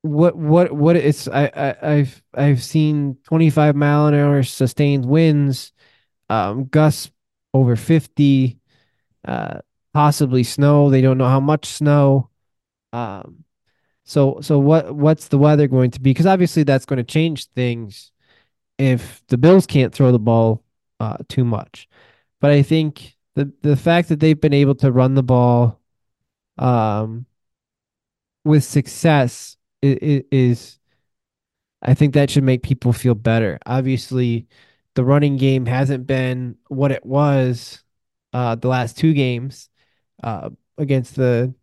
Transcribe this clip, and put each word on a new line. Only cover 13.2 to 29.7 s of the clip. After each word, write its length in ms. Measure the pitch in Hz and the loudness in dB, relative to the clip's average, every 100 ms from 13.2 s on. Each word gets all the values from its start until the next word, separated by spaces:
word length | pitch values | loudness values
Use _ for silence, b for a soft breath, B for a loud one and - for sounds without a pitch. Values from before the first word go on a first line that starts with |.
| - - _ _ _ _ _ _ | -18 -20 _ _ _ _ _ _
so, 340 | _ 147 135 - | _ 0 0 -2
so 200 | 143 147 | -2 2
what, 340 | 139 160 95 | 4 2 0
what's 320 | 147 147 156 - | -2 0 0 -2
the 120 | 143 | 2
weather 280 | 147 147 143 | 4 4 2
going 240 | 131 127 | 2 0
to 80 | 127 | 0
be? 140 | 131 | -2
'Cause 120 | 131 180 | 2 2
obviously 360 | 190 175 165 | 2 0 0
that's 240 | 147 135 - | 0 -2 -2
gonna 160 | 131 | -8
change 440 | 117 156 165 143 - | -4 -2 -2 -6 -10
things 680 | - 123 117 110 - - _ _ _ _ _ _ - | -6 -4 -6 -12 -18 -20 _ _ _ _ _ _ -2
if 440 | 135 123 - - _ | 0 0 -4 -20 _
the 100 | 131 | 2
Bills 280 | 156 190 - | 6 6 4
can't 260 | 143 127 | 0 0
throw 200 | - 131 | 2 2
the 60 | 123 | 2
ball, 440 | 110 113 113 110 _ _ _ _ | 2 2 2 0 _ _ _ _
uh, 160 | 110 - - | -10 -10 -8
too 160 | - | -4
much. 440 | 120 110 - - - b b b b _ | -2 -4 -10 -20 -20 b b b b _
But 120 | 143 | 2
I 100 | 143 | 2
think 540 | 139 160 151 - - _ _ | 2 0 -2 -8 -20 _ _
the, 180 | - 143 - | -8 -8 -4
the 140 | 147 135 | -2 0
fact 320 | 170 170 165 | 2 0 0
that 100 | 151 | 0
they've 200 | 156 151 | 2 2
been 120 | 156 | 2
able 220 | 143 139 135 | 2 2 2
to 160 | 139 | 2
run 220 | 123 127 | 2 2
the 80 | 135 | 0
ball, 580 | 127 127 123 120 120 - _ _ _ _ _ _ _ - | 2 2 4 2 0 -2 _ _ _ _ _ _ _ -4
um, 680 | 127 120 107 104 110 113 123 _ _ _ _ _ _ _ _ _ _ _ | -2 0 0 -4 -6 -10 -16 _ _ _ _ _ _ _ _ _ _ _
with 180 | 151 151 | 2 2
success 960 | - 147 - - 165 147 123 - - _ _ | 2 -4 -4 -2 0 2 0 -6 -20 _ _